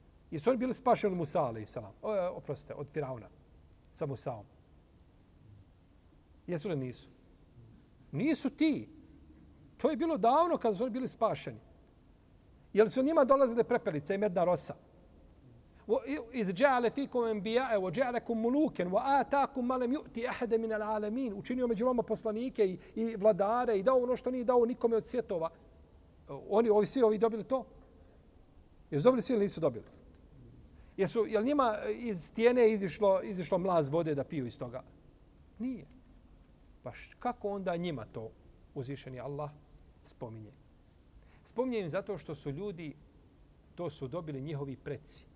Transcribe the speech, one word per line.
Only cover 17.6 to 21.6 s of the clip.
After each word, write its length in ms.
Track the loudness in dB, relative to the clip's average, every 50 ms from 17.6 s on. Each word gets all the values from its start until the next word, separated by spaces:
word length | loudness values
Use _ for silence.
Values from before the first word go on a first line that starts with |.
| 0 2 0 0
wa 120 | 0 -2
ja'alakum 440 | -2 -2 -2 0 -2 -4 -4 -2 -2
mulukan 520 | 0 0 2 2 2 2 2 0 -2 -2 0
wa 140 | 0 0 2 2 2 2
ataakum 460 | 2 2 2 2 2 0 0 -4 -2
ma 120 | -2 0 0
lam 140 | 0 0
yu'ti 380 | -2 -2 -4 -8 -8 -6 -6 -6
ahada 280 | -4 -4 -2 0 0 0
min 140 | 0 0
al-alamin. 640 | -2 -4 -2 -2 -2 -2 -2 -2 -2 -2 -4 -4 -4
Učinio 340 | -8 -6 -4 -2 -2